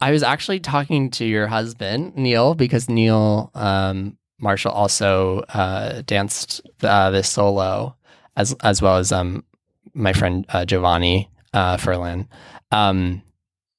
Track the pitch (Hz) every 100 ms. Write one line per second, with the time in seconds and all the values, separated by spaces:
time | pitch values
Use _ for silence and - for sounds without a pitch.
0 | 135 151 123 151 - 190 165 143 143 151
1 | 131 131 113 107 104 113 113 117 101 117
2 | 180 139 127 117 131 160 123 120 123 113
3 | 113 110 107 107 - 127 104 98 95 95
4 | 98 - _ - 110 98 113 101 101 -
5 | 101 95 95 95 - 107 92 95 110 123
6 | - 101 101 - - - - - 101 101
7 | 95 95 95 - 101 98 95 101 123 -
8 | _ _ _ - 101 135 113 95 98 92
9 | 90 95 90 95 - _ _ _ - 143
10 | 101 92 95 92 - 92 90 95 90 85
11 | 87 92 98 _ - 101 90 90 - 90
12 | 87 87 - - - - - 107 101 95
13 | 90 92 - _ _ _ _